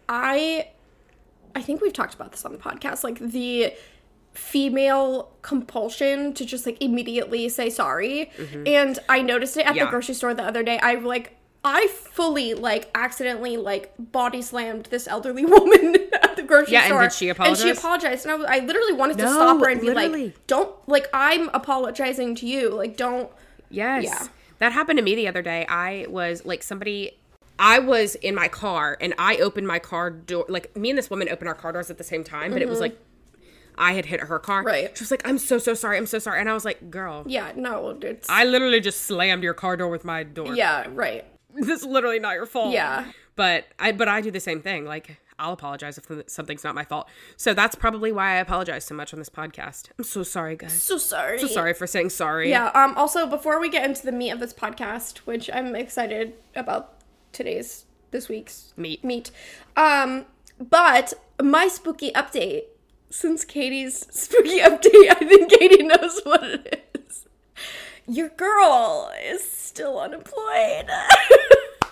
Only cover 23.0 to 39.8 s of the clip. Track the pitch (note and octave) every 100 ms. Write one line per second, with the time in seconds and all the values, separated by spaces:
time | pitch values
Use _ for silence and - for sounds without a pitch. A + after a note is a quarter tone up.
23 | B3 B3 - - - - - F#3 A#3 C4
24 | G#3+ - - - _ - A#3 B3+ D#4 D4+
25 | G3+ A3+ G3+ F3+ E3+ E3+ - E3+ F3+ G3
26 | - F#3 F3 E3+ F#3+ E3+ - G3 G3+ G3+
27 | G3 - _ _ _ - G3+ A#3+ C4 A#3
28 | G#3 - F#3+ G3 D#3+ - G#3 E3+ D3 -
29 | F3 E3 F#3+ A3 G3 G3+ G3 E3+ - E3+
30 | F3 E3 E3+ F3 E3+ F3+ - G#3 A3+ C#4
31 | - G3 F#3 E3+ F3 D#3 E3 F3 F3 E3+
32 | E3+ D#3+ D#3+ D3+ E3+ B3 B3 A3+ E3+ -
33 | _ _ _ _ _ _ _ - F3+ F#3
34 | D3+ F3 D3 D#3+ - G3 A3+ D#3 F#3+ -
35 | A3 C4 B3 C4 - A#3+ A#3 A3+ A3 G3+
36 | A3 A3 G#3+ F#3 G#3+ A3 G#3+ - E3+ F3+
37 | F#3 D3 B3+ B3+ F3 B3+ B3 G#3+ - -
38 | - A3+ - A3+ B3 B3+ B3+ A3+ G3 -
39 | - F3+ F#3+ F3+ E3+ E3+ F#3 F3+